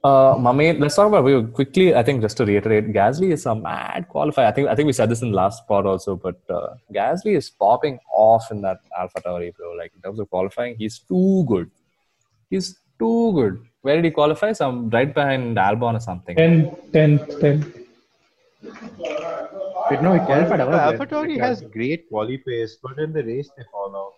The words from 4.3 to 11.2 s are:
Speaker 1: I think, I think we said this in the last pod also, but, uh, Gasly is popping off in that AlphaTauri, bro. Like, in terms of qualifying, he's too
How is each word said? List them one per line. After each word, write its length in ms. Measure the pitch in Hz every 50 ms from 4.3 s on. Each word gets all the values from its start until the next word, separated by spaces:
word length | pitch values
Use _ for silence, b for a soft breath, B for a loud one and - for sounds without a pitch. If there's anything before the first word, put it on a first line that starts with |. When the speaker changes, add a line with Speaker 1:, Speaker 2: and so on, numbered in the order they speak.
| 147 - 123
Speaker 1:
I 60 | 107
think, 160 | - 135 143
I 80 | - -
think 100 | - 151
we 80 | 151 123
said 160 | - 113 107
this 140 | 120 113 123
in 80 | 117
the 40 | 101
last 320 | 95 92 101 - - _
pod 200 | _ 107 98 95
also, 280 | 98 95 90 - 101 95
but, 240 | 90 - 92 90 _ _
uh, 280 | - 90 85 - - - 123 _ _ 104
Gasly 420 | 101 101 123 156 185 - 214 202
is 140 | 151 - -
popping 480 | _ _ 101 101 117 - - 147 131 120 _ _ -
off 380 | 98 107 110 113 113 110 -
in 100 | 107 104
that 200 | 101 95 92 92 _ _ - 87
AlphaTauri, 560 | 90 90 _ 92 _ 90 90 87 87 87 85
bro. 160 | _ 85 85
Like, 220 | 85 87 85 80 _
in 60 | 92 -
terms 160 | 95 101 110
of 100 | 101 -
qualifying, 460 | - 92 92 101 - - 120 123 120
he's 220 | 113 107 107 - -
too 440 | _ _ 185 185